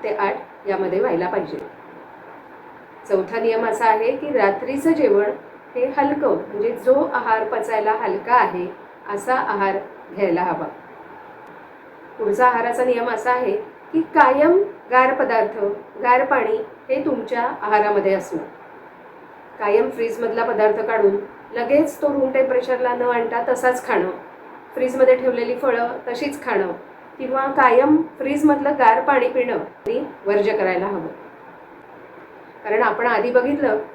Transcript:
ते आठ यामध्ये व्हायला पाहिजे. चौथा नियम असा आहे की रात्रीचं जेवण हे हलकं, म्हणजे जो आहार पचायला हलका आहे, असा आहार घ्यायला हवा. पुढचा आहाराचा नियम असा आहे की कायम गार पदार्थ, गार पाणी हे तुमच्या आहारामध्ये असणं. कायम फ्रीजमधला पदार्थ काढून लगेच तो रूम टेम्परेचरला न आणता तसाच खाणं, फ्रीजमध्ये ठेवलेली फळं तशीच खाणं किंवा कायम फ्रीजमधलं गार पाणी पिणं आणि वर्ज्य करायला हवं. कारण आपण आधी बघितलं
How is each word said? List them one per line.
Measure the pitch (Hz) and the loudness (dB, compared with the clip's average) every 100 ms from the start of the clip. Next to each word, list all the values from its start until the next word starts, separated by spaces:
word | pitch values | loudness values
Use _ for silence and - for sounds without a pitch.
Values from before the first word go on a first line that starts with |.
ते | 214 | -6
आठ | 208 196 - - - 202 | -2 -2 -4 -10 -10 -6
यामध्ये | 190 190 185 | -2 -2 0
व्हायला | 240 165 180 | 0 0 -2
पाहिजे. | 202 170 - - - - - - - - - - - - - - - - | -4 -4 -8 -12 -18 -20 -20 -20 -20 -20 -20 -20 -20 -20 -20 -20 -20 -4
चौथा | 196 185 226 | -2 -2 -2
नियम | 226 226 226 | -2 0 -2
असा | 214 233 | 0 2
आहे | 214 226 - | 2 0 -2
की | 294 | -2
रात्रीचं | 262 196 196 175 277 330 | 2 2 0 -4 -2 0
जेवण | 311 254 196 208 208 - - - | 2 4 4 2 -2 -12 -20 -12
हे | 247 254 277 | -4 -2 0
हलकं, | 285 294 277 175 | 0 0 0 0
म्हणजे | - 202 226 233 254 | -4 -4 -4 0 2
जो | 277 302 | 2 2
आहार | 247 233 220 | -2 -2 -2
पचायला | - 240 - 220 214 | -2 -4 -2 -2 0
हलका | 214 220 190 - | -2 -2 -4 2
आहे, | 247 214 180 180 - - - - | 2 2 -2 -8 -10 -20 -18 -12
असा | 202 247 | -8 -2
आहार | 254 - 202 196 190 - - - | -2 -2 -2 0 -2 -6 -14 -16
घ्यायला | - 190 170 | -4 0 0
हवा. | 180 165 151 - - - - - - - - - - - - - - - | 0 -4 -6 -12 -20 -20 -20 -20 -20 -20 -20 -20 -20 -20 -20 -20 -18 -6
पुढचा | 208 208 247 | -2 2 2
आहाराचा | 240 233 247 | 2 0 0
नियम | 254 240 240 | 0 0 -2
असा | 220 247 | -2 0
आहे | 247 247 202 - - - | 0 0 -4 -6 -16 -6
की | 320 320 | -4 0
कायम | 330 269 277 311 370 403 - - | 4 4 6 4 4 0 -6 0
गार | 247 262 | 2 4
पदार्थ, | 262 254 226 214 220 202 202 - - | 2 0 0 -2 -2 -4 -4 -12 -4
गार | 233 247 | 2 2
पाणी | 269 269 208 220 - - - | 2 0 0 -4 -6 -14 -6
हे | 269 | -4
तुमच्या | 302 240 - 240 | -2 -4 -4 -4
आहारामध्ये | 196 - 208 214 208 202 196 | -4 -4 0 2 2 2 2
असणं. | 190 - 165 - - - - - - - - - - - - | 0 -2 -8 -10 -16 -20 -20 -20 -20 -20 -20 -20 -20 -20 -6
कायम | 208 214 262 | 0 2 2
फ्रीजमधला | - 226 - 226 226 | -2 -6 -4 -4 -2
पदार्थ | 240 214 214 214 | -2 2 2 2
काढून | 220 262 202 202 - - - | -2 2 2 2 -4 -16 -12
लगेच | 233 240 285 302 - | -6 2 2 2 0
तो | 294 | -2
रूम | 277 262 | 0 0
टेम्परेचरला | 262 262 254 254 247 247 | 2 2 0 0 -2 0
न | 247 247 | 0 0
आणता | 240 226 233 233 | 0 -2 -2 -2
तसाच | 247 254 247 - | 0 0 0 0
खाणं, | 208 180 - - - - - - | -2 -2 -6 -14 -20 -20 -20 -14
फ्रीजमध्ये | - 254 254 254 254 | -4 -2 4 4 4
ठेवलेली | 254 240 233 247 | 2 -2 -2 -2
फळं | 269 233 233 226 - | 0 0 -2 -4 -8
तशीच | 233 285 285 | -6 -6 -6
खाणं | - 202 185 170 - - - - | -2 -2 -2 -6 -14 -20 -20 -12
किंवा | 254 262 269 269 | -4 -2 0 4
कायम | 254 240 285 311 320 - | 6 6 6 4 2 -6
फ्रीजमधलं | 269 294 302 277 285 294 | -4 2 4 4 0 4
गार | 240 220 | 4 4
पाणी | - 269 247 | 2 2 2
पिणं | 269 247 214 | 0 -2 -4
आणि | - - 208 240 302 - 196 | -6 -10 -6 -6 -6 -6 -2
वर्ज्य | 202 202 220 | 0 2 0
करायला | 185 180 196 | 0 0 -2
हवं. | 196 160 - - - - - - - - - - - - - - - | -4 -8 -12 -20 -20 -20 -20 -20 -20 -20 -20 -20 -20 -20 -20 -20 -12
कारण | 214 220 | -4 0
आपण | 233 220 240 | 0 0 0
आधी | 226 240 | 0 2
बघितलं | 247 247 285 269 214 - | 2 2 0 0 0 -4